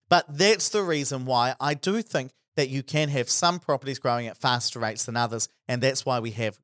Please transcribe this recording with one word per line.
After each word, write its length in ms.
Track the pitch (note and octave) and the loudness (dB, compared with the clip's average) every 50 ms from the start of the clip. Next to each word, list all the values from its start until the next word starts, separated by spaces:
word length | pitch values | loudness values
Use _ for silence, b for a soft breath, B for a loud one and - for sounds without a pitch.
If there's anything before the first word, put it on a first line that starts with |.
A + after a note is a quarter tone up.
| _ - | _ 4
But 160 | F3 F3 - | 4 4 4
that's 420 | - D3 C#3+ F#3+ G#3 A3 - - - | 2 0 4 4 4 4 4 2 0
the 120 | - G#3 | 0 0
reason 440 | G3 F3 D#3+ D3 C#3 B2+ C#3+ C3 B2+ | 0 0 0 0 -2 -2 -4 -4 -2
why 280 | C3 B2+ A#2+ A#2+ B2+ B2+ - | 0 2 2 2 2 0 0
I 160 | C3 D3 D3 | 0 -2 -2
do 260 | C#3 - F#3 G3+ A#3 | 0 0 -2 -2 -2
think 300 | G#3+ - - D3+ B2+ C3 _ _ _ _ - | -2 -2 -4 -4 -4 -6 _ _ _ _ -2
that 140 | - D3 C3 | -2 0 0
you 120 | C3+ C#3 | -2 -4
can 280 | B2+ - - D3+ D3+ C#3+ | -4 -2 0 0 0 0
have 200 | C#3+ C3+ A#2+ - | 0 -2 0 0
some 300 | - - F3 E3+ F3+ F3 | 0 2 2 2 0 0
properties 400 | - - D3 B2+ - C3+ C3+ A#2 | -2 -2 -2 -2 -2 -6 -6 -4
growing 260 | - C3+ A#2+ A#2+ A#2+ | -2 -2 -2 -2 -4
at 120 | A2+ G#2 | -8 -6
faster 420 | - - C3 B2 A#2+ - - - A#2+ | -2 0 0 0 2 0 -2 -4 -2
rates 260 | A#2 A2 A2 A2+ - | -4 -4 -2 -4 -6
than 100 | - A2+ | -4 -2
others, 340 | A#2 A#2+ A2 A2+ A2+ G#2+ - _ _ _ | -2 -2 -2 -2 -4 -6 -6 _ _ _
and 120 | - B2 A#2+ | -4 -2 0
that's 240 | B2 C3 C3 C3 - | 0 0 0 0 -2
why 160 | C#3 B2+ A#2+ | -2 -2 -2
we 120 | A2+ A#2 | -2 -4
have 260 | A2 A#2 A2+ G#2+ G#2 - | -6 -4 -4 -4 -6 -8